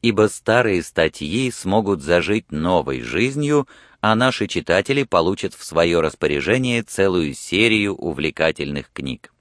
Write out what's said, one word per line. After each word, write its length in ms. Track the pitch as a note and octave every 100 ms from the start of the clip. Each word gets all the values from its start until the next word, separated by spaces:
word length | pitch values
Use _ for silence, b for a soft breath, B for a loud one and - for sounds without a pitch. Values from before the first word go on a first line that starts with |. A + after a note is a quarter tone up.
ибо 260 | A#2+ G#2 G#2+
старые 540 | - - A#2 A#2 F#2
статьи 680 | D#2+ - D#2+ - D2+ G#2+ B2+
смогут 500 | - F#2+ G#2 G2+ F#2
зажить 480 | C#2 F2 D#2+ G#2+ -
новой 520 | D2+ E2 F2+ C2 C2
жизнью, 680 | A#1 D2 B2 C#3 D3 D3 C3+ B B B
а 120 | G#2+
наши 320 | A2 B2+ - G#2
читатели 560 | F2+ E2 F2+ G2 C#3
получат 500 | C3+ F2+ E2 G2+ F#2
в 100 | -
своё 380 | - D#2+ E2+ E2+
распоряжение 840 | D#2 - D#2 D2 C#2+ B2 B2+ A#2+
целую 520 | A2 - G2 F2+ D#2
серию 600 | C2 - F#2 A2+ A2 G2+
увлекательных 960 | F#2+ E2 C#2+ D2+ - D#2+ D#2+ C#2+ C#2+ -
книг. 400 | - C2+ B1 - _